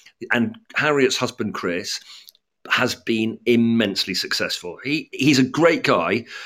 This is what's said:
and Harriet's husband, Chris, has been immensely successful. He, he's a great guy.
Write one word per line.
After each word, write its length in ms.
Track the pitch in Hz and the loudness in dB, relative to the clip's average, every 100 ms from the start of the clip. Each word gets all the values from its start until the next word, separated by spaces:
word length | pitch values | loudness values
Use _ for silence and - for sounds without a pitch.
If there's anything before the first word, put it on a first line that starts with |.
| - _ - | -20 _ -4
and 240 | 120 110 - - - | 0 0 -4 -10 -2
Harriet's 420 | 151 143 123 - | 0 2 2 2
husband, 360 | 123 - 107 | -4 -4 -6
Chris, 460 | 90 95 87 - - - - - _ _ _ - | -4 -4 -4 -6 -10 -12 -20 -20 _ _ _ -4
has 240 | - 123 - | 0 0 -2
been 420 | - 113 110 113 120 | -2 -2 -2 -2 2
immensely 680 | 117 117 117 104 95 - 92 | 4 4 4 2 0 -4 -6
successful. 600 | - - 90 - 87 80 | -6 -4 -4 -6 -10 -10
He, 260 | 131 151 - | -6 -6 -6
he's 260 | - 135 135 | 0 4 4
a 40 | |
great 400 | 127 143 170 147 | 2 4 2 4
guy. 400 | - 101 85 113 117 - | 2 0 0 -2 -4 -14